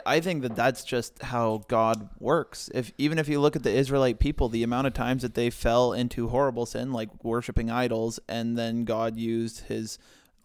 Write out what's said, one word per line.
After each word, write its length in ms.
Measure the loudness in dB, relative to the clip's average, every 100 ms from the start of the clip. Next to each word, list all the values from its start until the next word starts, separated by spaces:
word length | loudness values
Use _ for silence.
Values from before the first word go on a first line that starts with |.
| 2
I 140 | 2
think 240 | 2 -2
that 120 | -4 0
that's 280 | 0 0
just 360 | -4 -4 -4 -10
how 400 | -6 0 0 -2 0
God 400 | 2 2 0 -4 -6
works. 500 | 0 0 0 -10 -6 -6
If, 160 | -6 -2
even 180 | 0 0
if 100 | 0
you 120 | 4
look 140 | 4 4
at 80 |
the 100 | 2
Israelite 460 | 2 2 4 2 4
people, 280 | 0 2 0
the 140 | 2
amount 220 | 0 2 0
of 80 |
times 300 | 0 -2 0
that 100 | -2
they 160 | 0 0
fell 420 | 0 2 4 4
into 360 | 2 -2 -2 -2
horrible 400 | 2 0 0 -4
sin, 260 | -4 -4
like 160 | -4 -6 -6
worshiping 480 | -2 -2 0 -2 0
idols, 480 | 0 0 2 0 -4 -6
and 260 | -4 -2 -2
then 260 | 0 -2 -2
God 320 | 0 -2 -2
used 440 | -2 0 -2 -6
his 360 | -8 -6 -6 -10 -18 -20 _ _